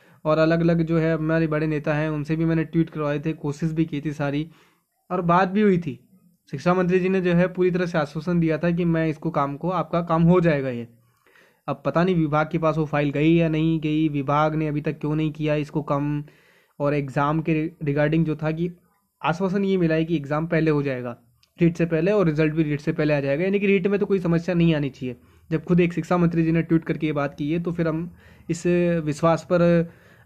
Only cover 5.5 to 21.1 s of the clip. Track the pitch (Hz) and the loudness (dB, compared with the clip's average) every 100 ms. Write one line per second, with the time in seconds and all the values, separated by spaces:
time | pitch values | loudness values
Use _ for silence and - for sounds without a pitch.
5.5 | 196 208 180 165 120 _ _ _ _ _ | 2 2 2 -2 -12 _ _ _ _ _
6.5 | 139 175 185 175 185 180 190 180 175 185 | -4 0 2 2 2 2 0 2 2 2
7.5 | 180 185 175 175 175 143 160 151 175 165 | 2 0 0 -2 -2 -4 -6 -2 0 2
8.5 | 156 170 170 175 165 160 151 165 165 139 | 0 -2 0 0 0 0 -2 -4 -2 -2
9.5 | 143 170 185 160 170 170 165 170 180 170 | -4 -4 -4 -2 -4 0 2 6 6 4
10.5 | 143 135 120 117 _ _ _ _ _ _ | 2 -2 -6 -10 _ _ _ _ _ _
11.5 | _ - 139 139 165 180 180 156 151 156 | _ -8 -4 -2 0 2 2 2 0 0
12.5 | 165 160 156 151 147 147 143 156 170 165 | 0 0 0 -2 0 0 2 4 4 2
13.5 | 156 160 160 151 151 160 143 139 143 156 | 2 0 0 0 0 0 0 0 0 0
14.5 | 156 156 147 151 156 147 151 156 151 151 | 0 -2 -2 -4 -4 -4 -2 -2 -2 -2
15.5 | 151 151 160 156 143 147 147 147 _ _ | -2 -2 -6 -2 -2 -2 -4 -8 _ _
16.5 | _ _ _ 143 147 143 139 143 160 156 | _ _ _ -2 -2 -2 -2 0 0 0
17.5 | 156 160 - 147 143 147 160 156 151 156 | -2 -2 -6 -4 0 2 2 0 -2 -4
18.5 | 160 175 - _ _ _ _ 139 165 190 | -4 -6 -8 _ _ _ _ -4 -2 -2
19.5 | 202 196 190 170 160 160 165 139 147 165 | 0 0 2 2 0 0 -2 -2 -4 0
20.5 | 160 160 147 139 127 123 | 0 2 0 -2 -4 -8